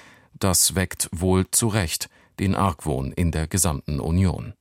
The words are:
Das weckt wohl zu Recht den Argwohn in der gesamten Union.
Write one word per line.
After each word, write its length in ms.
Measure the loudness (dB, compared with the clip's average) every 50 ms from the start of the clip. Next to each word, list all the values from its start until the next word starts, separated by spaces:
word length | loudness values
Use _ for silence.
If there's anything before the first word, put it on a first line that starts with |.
| -20 -20 -20 -20 _ _ -8 -2
Das 360 | 0 0 2 2 2 2 2
weckt 340 | 0 -2 -2 -2 -6 -8 -6
wohl 400 | -4 -2 0 2 4 4 2 2
zu 180 | 0 0 0 2
Recht 420 | 2 0 0 -2 -2 -6 -8 -10 _ _ _ _ _ -2
den 160 | 0 0 2
Argwohn 580 | 2 2 0 0 -2 -4 -4 -4 -2 -4 -4 -2
in 200 | 0 0 0 0
der 140 | 0 -2
gesamten 520 | -2 0 0 0 0 0 -2 -4 -4 -4 -4
Union. 540 | -2 0 2 4 4 2 2 -2 -6 -12 -14 _